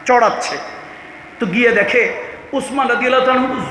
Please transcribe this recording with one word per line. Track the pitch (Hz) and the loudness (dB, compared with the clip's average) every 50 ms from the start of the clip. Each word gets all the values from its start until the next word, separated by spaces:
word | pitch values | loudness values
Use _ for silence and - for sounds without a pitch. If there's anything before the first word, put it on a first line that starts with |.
| - | 0
চড়াচ্ছে।" | - 247 247 226 208 - - - - 147 143 - - - - - - - - - - - - - - - - | 2 4 6 6 4 2 0 -4 -6 -8 -8 -10 -12 -14 -16 -18 -18 -18 -20 -20 -20 -20 -20 -20 -20 -8 -6
তো | 240 | -4
গিয়ে | 185 170 220 247 240 | -2 0 2 2 4
দেখে | 220 202 202 - - 247 220 185 - - - - - - - - - | 4 4 2 2 2 2 0 0 -2 -6 -10 -12 -14 -16 -14 -8 -6
ওসমান | 269 - - 240 277 262 247 | -6 -6 -4 -4 -2 0 0
রাদিয়াল্লাহু | 240 240 247 254 254 254 254 | 0 0 0 2 2 2 2
তাআলা | 262 262 254 | 2 2 2
আনহু | 262 262 262 247 175 - | 0 0 -2 -4 -6 -6